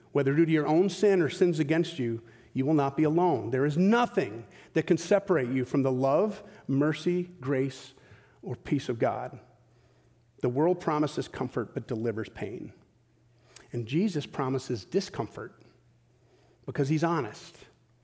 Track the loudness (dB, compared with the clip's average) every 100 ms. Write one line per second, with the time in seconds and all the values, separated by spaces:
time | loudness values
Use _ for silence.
0 | _ 0 2 4 4 4 4 4 2 4
1 | 4 4 2 4 2 4 2 2 0 -2
2 | -4 -4 -10 -20 -8 -2 2 2 2 2
3 | 2 4 2 2 0 0 0 2 4 4
4 | 2 0 -2 -8 -14 -20 -4 -2 2 0
5 | 2 0 2 0 2 -2 0 2 2 2
6 | 2 2 2 -2 -14 -18 -2 2 2 0
7 | 0 -2 -4 -8 -4 -2 -2 -6 -20 -20
8 | -20 -20 _ _ -12 -10 -2 -2 -2 0
9 | 0 -2 -8 -14 -20 _ _ _ _ _
10 | _ _ _ _ -2 2 2 2 0 0
11 | 0 -2 -8 -6 -6 -4 -6 -8 -8 -4
12 | -4 -4 -8 -10 -10 -10 -14 -18 _ _
13 | _ _ _ _ _ -20 -10 -10 -4 -2
14 | -2 -4 -6 -6 -2 -4 -4 -8 -2 -4
15 | -4 -8 -8 -8 -16 -18 -20 _ _ _
16 | _ _ _ _ _ _ -8 -2 0 2
17 | 2 0 -4 -10 -20 -20 -20 _ _ _